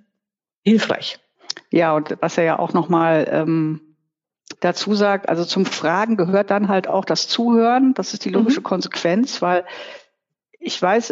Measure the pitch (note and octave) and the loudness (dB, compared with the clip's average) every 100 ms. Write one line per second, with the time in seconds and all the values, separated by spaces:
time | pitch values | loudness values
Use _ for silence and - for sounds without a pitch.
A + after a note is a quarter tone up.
0 | _ _ _ _ _ _ - A3 - - | _ _ _ _ _ _ 2 4 2 -4
1 | - - _ _ - - - E3 E3 D3+ | -6 -14 _ _ -14 -14 -2 0 2 2
2 | D3+ - E3 - E3 D#3 E3 F3+ E3 F3 | -2 -4 -4 0 0 0 0 0 0 2
3 | E3 D#3+ C#3 D3 D#3+ E3 D#3 D#3 _ _ | 2 2 2 -2 0 0 -2 -4 _ _
4 | _ _ _ _ - - F3+ F3 - G#3 | _ _ _ _ -20 -4 -2 -2 -2 0
5 | G3+ G3 - E3 E3+ - F#3+ - D3+ F3 | 2 0 -2 -2 -2 -2 -2 -2 -2 0
6 | A3 A3 F3 G3 G3+ G3+ G3+ F#3+ F3+ F#3+ | 0 0 2 0 2 0 2 0 0 -2
7 | F#3+ D#3 - - A#3+ A#3 A3+ B3 C4 C4 | 0 -2 -2 -2 2 4 4 4 2 2
8 | F#3+ G#3 G3+ F#3+ A3+ C#4+ - F#3 F3+ - | -4 -6 -2 0 2 0 0 -4 -4 -2
9 | E3+ F#3 C4 - F3 F3+ F3+ - - - | 0 2 0 0 0 0 -2 -12 -16 -20
10 | _ _ _ _ _ _ E4+ - F3+ A3 | _ _ _ _ _ _ -10 -2 0 0
11 | A3+ | 0